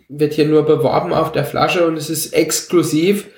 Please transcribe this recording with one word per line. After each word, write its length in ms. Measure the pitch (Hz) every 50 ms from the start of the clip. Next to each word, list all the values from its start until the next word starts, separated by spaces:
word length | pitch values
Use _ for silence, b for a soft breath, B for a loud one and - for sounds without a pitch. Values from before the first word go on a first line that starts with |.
| _ _
wird 260 | 135 147 151 147 147
hier 100 | 156 147 151
nur 160 | 156 156 147
beworben 480 | 156 156 135 - - - 156 - 175
auf 220 | - - 160 - -
der 100 | 143 139
Flasche 420 | - - - 147 - - 185 170
und 120 | 165 160 156
es 120 | 151 151
ist 240 | 160 151 - - -
exklusiv 920 | 165 165 156 - - - - 175 175 151 120 143 151 165 190 202 202 - B B